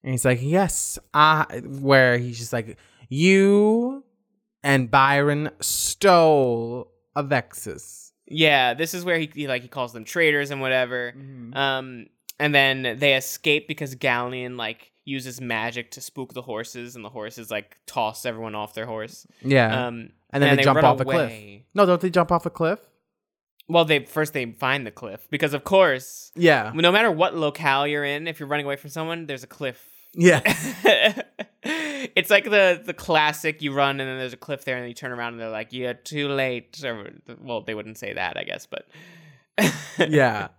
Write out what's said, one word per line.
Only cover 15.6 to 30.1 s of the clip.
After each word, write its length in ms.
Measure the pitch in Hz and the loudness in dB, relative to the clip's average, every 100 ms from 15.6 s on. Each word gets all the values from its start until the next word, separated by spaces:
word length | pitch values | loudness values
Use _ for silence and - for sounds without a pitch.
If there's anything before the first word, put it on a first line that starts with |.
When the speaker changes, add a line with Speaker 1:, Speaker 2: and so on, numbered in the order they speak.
| 143 123 117 | -4 -6 -12
Speaker 2:
to 100 | - | -16
spook 320 | - - 127 | -16 -12 -12
the 80 | 127 | -12
horses, 540 | 127 110 113 123 120 127 | -8 -8 -8 -12 -14 -16
and 80 | |
the 60 | 104 | -16
horses, 420 | 123 107 113 110 | -12 -12 -14 -8
like, 260 | 107 104 _ - | -8 -8 _ -10
toss 400 | - 110 110 123 | -4 -4 -4 -8
everyone 300 | 113 113 107 | -8 -8 -8
off 180 | 107 | -8
their 120 | - 117 | -10 -10
horse. 420 | 110 113 - _ _ | -10 -12 -16 _ _
Speaker 1:
Yeah. 460 | 131 135 113 127 123 | 2 4 4 0 -4
Speaker 2:
Um, 240 | 117 113 _ _ | -8 -16 _ _
Speaker 1:
And 100 | 139 | 2
then 80 | 143 | 4
Speaker 2:
and 60 | 139 | 6
Speaker 1:
they 40 | |
Speaker 2:
they 20 | 139 | 6
Speaker 1:
jump 120 | 135 | 6
Speaker 2:
run 80 | 135 | 6
Speaker 1:
off 140 | 131 | 4
a 20 | 131 | 0
cliff. 100 | 151 123 | 0 0
Speaker 2:
away. 360 | 110 104 101 _ | -6 -18 -20 _
Speaker 1:
No, 120 | 196 190 | 2 4
don't 140 | 175 | 4
they 80 | 185 | 2
jump 220 | 175 165 | 0 2
off 140 | 170 165 | 0 -2
a 40 | |
cliff? 300 | - 165 208 _ _ _ _ _ _ _ _ - | -2 -2 -2 _ _ _ _ _ _ _ _ 0
Speaker 2:
Well, 140 | 170 160 | 2 4
they, 200 | 147 117 | 2 0
first 280 | - 151 | -4 -4
they 120 | 151 120 | -4 -8
find 340 | 113 131 139 117 | -4 -2 -2 -6
the 60 | |
cliff 360 | - 113 98 - | -14 -16 -16 -10
because, 240 | 147 151 | -2 -2
of 100 | 143 | -2
course, 680 | - 196 180 131 135 - - - | 2 6 6 4 -6 -18 -18 2
Speaker 1:
Yeah. 360 | 170 139 107 156 | 4 4 0 2
Speaker 2:
no 160 | 175 | 4
matter 180 | 202 226 | 4 2
what 240 | 160 180 165 | 2 0 0
locale 520 | 151 143 156 135 147 | -4 0 0 2 0
you're 180 | 147 143 | -2 -4
in, 220 | 143 165 | -6 -8
if 120 | 156 | -10
you're 100 | 143 | -6
running 160 | 147 143 | -4 -4
away 100 | 139 | -8
from 140 | 147 | -10
someone, 360 | 160 160 170 156 | -8 -8 -8 -8
there's 160 | 135 | -12
a 40 | 127 | -12
cliff. 340 | - 139 120 - - _ | -10 -10 -10 -20 -20 _